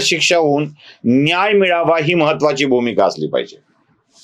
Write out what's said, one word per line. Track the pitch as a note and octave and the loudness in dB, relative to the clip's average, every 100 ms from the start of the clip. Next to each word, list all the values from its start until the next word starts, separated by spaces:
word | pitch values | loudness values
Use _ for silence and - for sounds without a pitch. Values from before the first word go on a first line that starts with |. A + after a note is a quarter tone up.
शिक्षा | - E3 D3 E3+ | 0 -2 0 2
होऊन | D3+ C#3+ D3+ - - - | 2 0 -4 -10 -20 -8
न्याय | A2+ C3 D3+ F3 G#3 | -2 0 2 0 0
मिळावा, | G3+ F#3 E3+ D#3+ E3 | 2 2 2 0 0
ही | D3+ | 0
महत्वाची | F3 D3+ D3+ D3+ C3+ | 0 0 0 0 0
भूमिका | C#3 B2 A#2+ G2 | 0 0 0 0
असली | F#2+ D2+ D#2 | 0 -2 -4
पाहिजे. | B1+ - - _ _ _ _ _ _ | -4 -6 -12 _ _ _ _ _ _